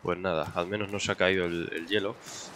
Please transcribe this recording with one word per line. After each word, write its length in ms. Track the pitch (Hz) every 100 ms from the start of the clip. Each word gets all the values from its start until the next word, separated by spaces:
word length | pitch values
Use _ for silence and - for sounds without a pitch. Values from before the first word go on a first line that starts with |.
Pues 160 | 87 87
nada, 320 | 92 82 76
al 140 | 90 87
menos 240 | 104 101
no 80 | 101
se 120 | 98
ha 40 | 98
caído 300 | 92 95 87
el, 240 | 85 85
el 140 | 82 85
hielo. 280 | 104 98 117 - - -